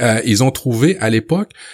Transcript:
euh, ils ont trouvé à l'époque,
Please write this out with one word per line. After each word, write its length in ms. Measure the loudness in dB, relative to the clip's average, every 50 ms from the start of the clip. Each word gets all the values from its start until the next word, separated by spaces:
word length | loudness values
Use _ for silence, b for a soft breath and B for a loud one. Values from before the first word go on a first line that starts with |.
euh, 180 | 0 0 0 0 0
ils 180 | 0 0 2
ont 80 | 2 0
trouvé 480 | 0 -2 -4 -4 0 2 2 0 2 0
à 120 | -2 0
l'époque, 420 | 0 0 0 0 -2 -2 -2 -6 B B B B